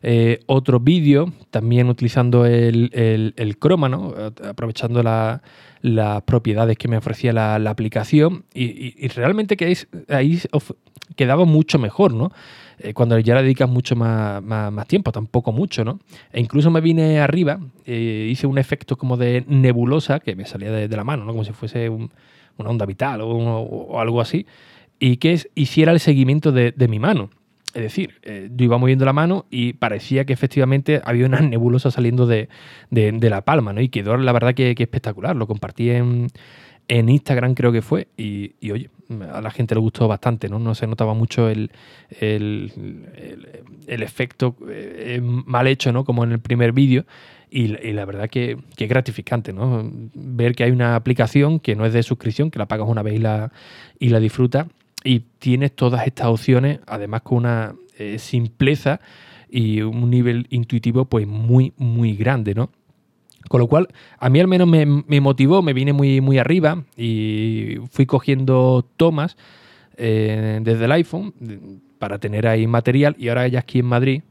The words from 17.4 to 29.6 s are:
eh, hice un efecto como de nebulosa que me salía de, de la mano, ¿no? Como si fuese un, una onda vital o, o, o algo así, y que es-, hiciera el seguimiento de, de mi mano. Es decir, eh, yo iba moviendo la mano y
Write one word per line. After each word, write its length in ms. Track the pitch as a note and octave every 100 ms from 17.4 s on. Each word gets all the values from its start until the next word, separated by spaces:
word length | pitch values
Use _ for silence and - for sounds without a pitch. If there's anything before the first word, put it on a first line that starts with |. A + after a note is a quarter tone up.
| D#3 F3+ C#3+ _ -
eh, 420 | A#2 A#2 G#2+ A2
hice 180 | C3 C#3
un 100 | C3+
efecto 400 | C3 D3 - C3+
como 180 | C3 B2
de 300 | A#2+ B2 B2
nebulosa 720 | C#3 C3 A#2+ A#2+ D3+ - C#3+
que 160 | - F#2+
me 100 | G2
salía 260 | G2 G2+
de, 180 | A2 G#2+
de 80 | G#2+
la 80 | G#2+
mano, 180 | D3
¿no? 80 | G#2+
Como 140 | A2+ G#2
si 80 |
fuese 360 | G#2+ A2+ B2 A#2
un, 220 | A2+ A#2 _ _ _ _ -
una 120 | G#2+
onda 160 | A#2 G2+
vital 360 | G2 B2+ A2+
o, 80 | A2+
o, 640 | A#2 A#2 A2+ A2+ - -
o 60 | A#2
algo 220 | A2+ A#2+
así, 240 | A2+ E3 - _ _ _ _ _
y 180 | C3 B2
que 160 | D#3+
es-, 160 | E3+ - -
hiciera 360 | C#3 - D#3
el 80 | E3+
seguimiento 520 | - C#3 C3 D3 D3+
de, 200 | B2+ A#2+
de 160 | C3+ B2
mi 120 | G#2+
mano. 320 | C#3+ F#3 G2 _ _ _ -
Es 100 | -
decir, 360 | A2 - F#3+ _
eh, 260 | - G#2 G2 B2
yo 100 | B2
iba 120 | A#2+
moviendo 280 | B2+ C3+ C3+
la 80 |
mano 320 | C#3 E3 F#3+ -
y 220 | B2